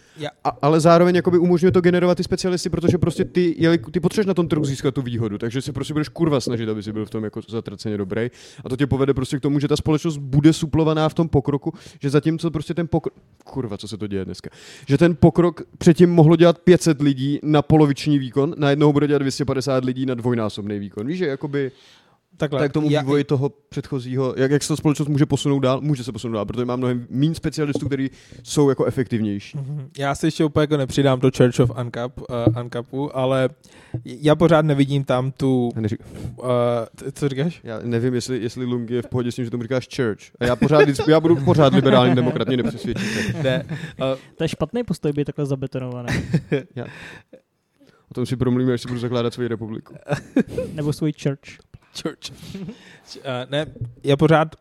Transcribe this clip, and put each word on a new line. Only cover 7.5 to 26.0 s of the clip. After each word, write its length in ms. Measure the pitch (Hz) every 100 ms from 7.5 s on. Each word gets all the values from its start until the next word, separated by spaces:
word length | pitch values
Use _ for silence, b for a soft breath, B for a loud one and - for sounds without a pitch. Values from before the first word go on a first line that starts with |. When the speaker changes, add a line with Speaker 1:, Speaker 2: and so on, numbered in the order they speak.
| 110 104 101 113 104
Speaker 2:
dobrý. 340 | 98 104 120 B B B
A 40 | -
to 80 | 127
tě 100 | 139
povede 280 | 135 135
prostě 240 | 135 127 143
k 20 |
tomu, 180 | 147 143
že 100 | 143
ta 80 | 151
společnost 400 | - 156 170 147
bude 360 | 139 139 147
suplovaná 560 | 160 160 160 160 156 156
v 60 |
tom 140 | - 165
pokroku, 440 | 147 135 143 - - B B
že 100 | 143
zatímco 400 | 143 156 160 165
prostě 240 | 156 -
ten 120 | 170 165
pokr-, 240 | 165 - - _ _
kurva, 320 | - - 123 98
co 120 | 104
se 80 | 104
to 100 | 104
děje 180 | 98
dneska? 260 | 90 90 - B B B B
Že 100 | 135
ten 180 | 170 165
pokrok 420 | 135 - 170 160 - -
předtím 320 | - 165 175
mohlo 260 | 170 156 165
dělat 220 | 170 165
pět 240 | - 175
set 180 | - 139
lidí 360 | 143 135 135 143
na 200 | 147 151
poloviční 560 | - 156 151 139 - 143
výkon, 360 | 131 123 139 -
najednou 340 | 147 143 151
bude 140 | 143 143
dělat 120 | 143
dvě 120 | 135
stě 140 | -
padesát 400 | 139 135 131 131
lidí 220 | 127 127 131
na 80 |
dvojnásobný 360 | 120 120 120 107 - 104 104
výkon. 280 | 101 104 113
Víš, 120 | 180
že 80 | 170
jakoby 460 | 135 151 143 135 - b b b b _ -
Speaker 1:
Takhle, 240 | 151 139
Speaker 2:
tak 120 | 143
tomu 180 | 156 151
Speaker 1:
já 100 | 147
Speaker 2:
vývoji 240 | 135 147
toho 240 | 143 139 139 - _
předchozího, 640 | - - 139 123 131 131 -
jak, 140 | 131
jak 120 | 143
se 60 | -
ta 80 | 151
společnost 320 | 160 139 143
může 180 | 143 147
posunout 340 | 139 147 139
dál, 200 | 131 131
může 240 | 143 143